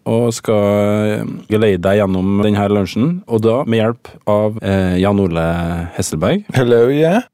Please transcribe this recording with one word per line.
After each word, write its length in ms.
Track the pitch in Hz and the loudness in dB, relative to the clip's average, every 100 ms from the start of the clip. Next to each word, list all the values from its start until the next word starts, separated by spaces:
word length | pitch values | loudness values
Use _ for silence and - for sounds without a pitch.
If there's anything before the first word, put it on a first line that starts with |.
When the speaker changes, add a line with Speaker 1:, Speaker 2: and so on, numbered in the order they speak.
| - | -2
Speaker 1:
og 280 | 117 120 | 0 0
skal, 300 | 117 - 107 101 104 104 107 107 | -2 0 2 2 2 0 0 -2
eh, 120 | 107 113 - - | -2 -6 -10 -2
geleide 320 | 107 110 92 | 2 2 2
deg 180 | 95 104 | 2 2
gjennom 420 | 95 92 98 101 | 2 0 0 0
den 140 | 104 104 | 2 0
her 140 | 101 | 0
lunsjen, 520 | 104 92 107 143 180 - | 0 -2 -2 -2 -4 -4
og 140 | 113 | 0
da 220 | 113 120 135 | 2 0 0
med 140 | 113 | 0
hjelp 260 | 110 120 - - - | 0 -2 -12 -10 -2
av, 300 | 104 107 110 | 0 0 -2
eh, 340 | 98 98 92 90 | -2 0 0 0
Jan 220 | 98 101 | 2 2
Ole 720 | 92 82 82 85 85 85 85 - | 0 0 -2 -2 -4 -6 -8 -6
Hesselberg 480 | - 82 95 202 - 131 | -6 -2 -2 -2 -2 -2
Speaker 2:
Hello, 320 | 120 117 120 | 2 4 4
yeah. 320 | 143 160 214 - | 2 2 0 -2